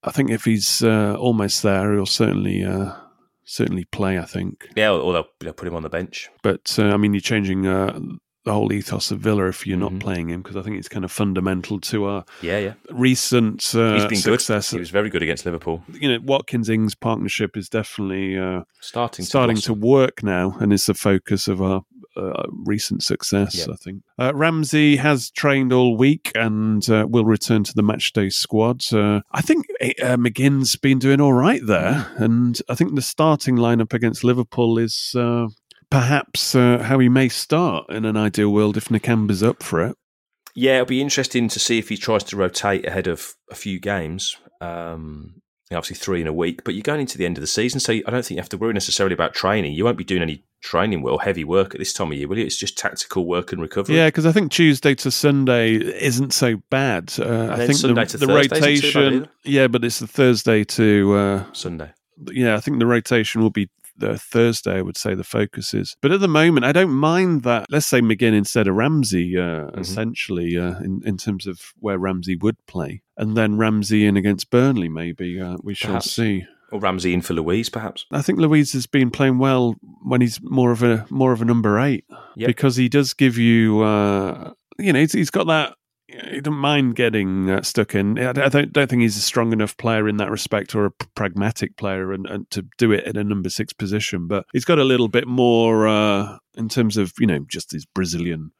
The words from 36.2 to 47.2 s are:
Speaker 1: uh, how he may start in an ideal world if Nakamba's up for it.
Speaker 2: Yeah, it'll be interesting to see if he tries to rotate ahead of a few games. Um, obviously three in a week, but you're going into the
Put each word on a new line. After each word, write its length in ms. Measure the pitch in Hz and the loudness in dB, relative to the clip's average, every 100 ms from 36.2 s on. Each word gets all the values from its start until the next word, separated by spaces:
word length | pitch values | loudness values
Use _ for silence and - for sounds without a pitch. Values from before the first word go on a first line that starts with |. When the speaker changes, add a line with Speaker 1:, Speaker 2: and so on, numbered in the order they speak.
| - - - 131 | -2 -6 0 4
Speaker 1:
uh, 240 | 123 120 | 6 4
how 160 | 110 135 | 2 4
he 80 | 123 | 6
may 220 | 131 131 | 4 2
start 600 | - - 156 170 85 - | -2 -2 0 0 -2 -6
in 140 | 104 | -4
an 140 | 110 107 | -2 0
ideal 320 | 107 98 104 | 0 2 2
world 240 | 104 107 107 | 4 2 0
if 140 | - | 0
Nakamba's 520 | 110 - 117 104 95 | -2 2 0 2 2
up 220 | 113 - | 0 -2
for 180 | - 82 | -4 -2
it. 140 | 104 - _ _ _ _ - | -2 -6 _ _ _ _ -20
Speaker 2:
Yeah, 220 | 120 131 131 | -2 2 2
it'll 100 | 127 | 2
be 140 | 131 | 0
interesting 460 | 143 139 131 123 113 | -2 -2 -2 0 -2
to 100 | - | -2
see 180 | - 113 | 0 -2
if 80 | 101 | -2
he 60 | 104 | -8
tries 280 | - 107 95 | 0 -2 0
to 100 | 101 | -2
rotate 500 | 92 - 101 98 - | -2 0 0 0 -2
ahead 220 | 92 90 | -4 -4
of 260 | 82 - - _ | -6 -8 -18 _
a 60 | - | -12
few 240 | 104 92 | -8 -6
games. 560 | 101 98 80 92 - - _ _ | -4 -4 -4 -6 -8 -10 _ _
Um, 800 | 87 85 85 80 78 76 76 - _ _ _ | -12 -10 -10 -12 -14 -16 -18 -20 _ _ _
obviously 240 | 87 - - | -8 -8 -10
three 260 | - 90 | -4 -4
in 60 | 80 | -2
a 60 | |
week, 300 | 78 87 85 98 | -2 -2 -4 -8
but 80 | |
you're 100 | 95 | -6
going 160 | 127 151 | -4 -4
into 160 | 131 | -4
the 80 | - | -4